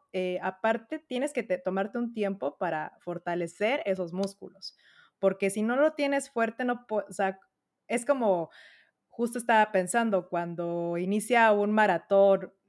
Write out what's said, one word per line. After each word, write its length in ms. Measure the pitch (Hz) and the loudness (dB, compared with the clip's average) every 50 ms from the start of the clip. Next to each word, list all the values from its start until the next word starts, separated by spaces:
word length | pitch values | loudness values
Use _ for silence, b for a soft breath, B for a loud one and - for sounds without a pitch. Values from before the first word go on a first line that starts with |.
| _ _ - | _ _ -6
eh, 260 | 190 185 180 180 180 - | -4 -4 -2 -4 -4 -4
aparte 560 | 185 190 - - 220 226 226 226 - 311 302 | -6 -6 -2 0 0 0 -2 -4 -8 -10 -10
tienes 340 | - - 254 240 269 294 - | -8 -8 -6 -4 -4 -4 -4
que 100 | 254 214 | -4 -4
te, 140 | - 185 180 | -4 -4 -4
tomarte 400 | - 185 190 190 196 214 226 240 | -4 -4 -2 -2 -4 -4 -4 -6
un 140 | 240 233 233 | -6 -6 -4
tiempo 460 | 220 202 196 196 196 - 277 - - | -4 -4 -4 -4 -4 -6 -8 -6 -4
para 380 | 190 170 160 156 156 - - _ | -4 -4 -4 -4 -6 -8 -12 _
fortalecer 840 | - 180 175 170 - 175 175 175 175 170 - - 202 220 269 294 - | -12 -10 -10 -8 -6 -6 -4 -4 -6 -6 -6 -4 -2 -2 -2 -2 -2
esos 260 | 202 190 185 180 165 170 | -4 -4 -4 -4 -6 -4
músculos, 640 | 185 196 190 - - - - - _ - - - b b b b b b b b _ | -4 -4 -4 -6 -10 -18 -20 -18 _ -18 -18 -18 b b b b b b b b _
porque 280 | - 196 190 - 196 196 | 0 0 0 0 -2 -2
si 120 | 190 220 214 | -2 -2 -2
no 140 | 226 240 | 0 2
lo 160 | 262 294 311 311 | 2 2 2 2
tienes 340 | - 285 277 285 277 269 - | 0 -2 0 0 -2 -2 -4
fuerte, 340 | - 233 226 220 226 - 254 | -4 -2 -2 -2 -2 -2 -2
no 220 | 247 247 240 - - | -2 -2 -4 -6 -6
pue-, 160 | 214 208 - - | -4 -4 -4 -4
o 40 | 185 | -4
sea, 260 | - 196 190 190 - _ _ _ _ _ _ _ _ _ - | -2 -2 -2 -2 -4 _ _ _ _ _ _ _ _ _ -6
es 160 | 220 247 240 | -4 -2 0
como, 460 | - 285 262 240 208 185 175 165 - B B B B B B B B B B _ _ | 0 -2 0 2 2 2 0 0 -4 B B B B B B B B B B _ _
justo 300 | _ - 240 233 - 247 | _ -4 -4 -4 -4 -4
estaba 340 | 233 - 226 220 214 214 - | 0 2 4 4 4 4 2
pensando, 560 | 190 180 180 - 233 233 226 202 185 175 - | 0 0 2 0 0 0 2 0 0 -2 -2
cuando 720 | - 170 175 175 170 160 175 170 170 170 170 170 170 175 | -4 -4 -4 -4 -6 -6 -4 -4 -2 -2 -2 -2 -2 -2
inicia 540 | 180 185 202 214 214 - 247 233 226 220 208 | -2 -2 -2 -2 0 2 2 4 6 6 6
un 200 | 208 202 208 214 | 4 2 2 2
maratón, 800 | 214 214 202 175 165 - - 202 196 196 196 196 185 185 - _ _ _ | 4 4 4 2 0 0 2 6 6 8 8 6 4 0 -6 _ _ _